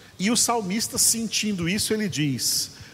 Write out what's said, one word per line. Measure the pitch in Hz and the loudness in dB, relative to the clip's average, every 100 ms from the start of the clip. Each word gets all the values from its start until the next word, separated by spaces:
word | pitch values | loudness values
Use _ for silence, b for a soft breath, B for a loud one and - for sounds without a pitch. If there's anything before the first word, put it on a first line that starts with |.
| B B | B B
E | 190 | 0
o | 240 | 2
salmista, | - 233 190 214 - 262 | 2 2 0 -2 -2 2
sentindo | - 226 226 - 214 196 165 | 2 2 -2 -2 -2 0 0
isso, | 208 - | 0 0
ele | 220 208 | 0 0
diz: | 131 151 123 - - - B B | 0 0 0 0 0 -2 B B